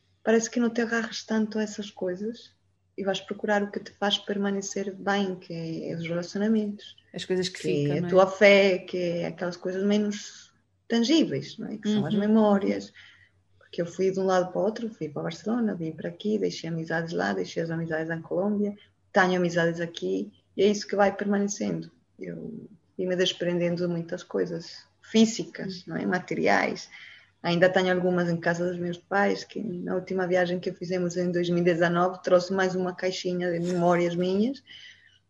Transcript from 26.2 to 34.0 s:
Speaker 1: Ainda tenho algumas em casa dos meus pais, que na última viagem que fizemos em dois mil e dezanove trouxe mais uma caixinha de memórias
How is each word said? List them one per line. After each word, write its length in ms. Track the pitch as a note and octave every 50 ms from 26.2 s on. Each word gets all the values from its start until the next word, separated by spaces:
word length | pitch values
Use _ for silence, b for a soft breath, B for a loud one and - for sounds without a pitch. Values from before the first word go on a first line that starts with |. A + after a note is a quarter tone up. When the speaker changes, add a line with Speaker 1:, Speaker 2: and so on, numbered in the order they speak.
| F3 - D#3+ - - G2+ G2 - - - - - - B B B B B B B B B _ _
Speaker 1:
Ainda 260 | - E3+ E3+ E3+ F3+ F#3
tenho 240 | F#3 F#3+ F#3 F#3
algumas 380 | F#3 F3+ F3+ F3+ F3+ F3 F3 E3+
em 60 | E3+
casa 300 | E3 E3 E3+ E3+ E3+ F3 F3+
dos 100 | F3+ F3
meus 180 | F3 F3 E3+
pais, 460 | E3+ - - F#3 G3+ G3+ G3 F#3+ F#3+
que 180 | - - - -
na 360 | G#3 - F3+ F3+ F3+ F3 F#3
última 300 | F#3 F3+ - F#3 F#3+ F3+
viagem 340 | F3 F#3 F3+ F3+ F3 F3+ F3+
que 120 | - F#3+
fizemos 440 | F3 - F#3 E3+ F#3 F3+ F3+ F3 F3
em 160 | F#3 F3 F3+
dois 180 | E3+ F3 F3 F3
mil 80 | F3 E3+
e 60 | F3
dezanove 580 | F3+ E3+ D#3+ F3 E3+ E3+ F3 F3+ F#3 F#3 -
trouxe 300 | - - F#3 F3 F3+ F#3
mais 240 | F#3+ F#3+ F#3 F#3 F3
uma 180 | F#3 F#3 F3+ F#3
caixinha 560 | - F#3 F#3 F#3 - - F3+ F3+ F3+ F3+ F3+
de 60 | E3+ E3+
memórias 560 | E3+ F3+ F3+ F3 E3+ F3 F3 E3+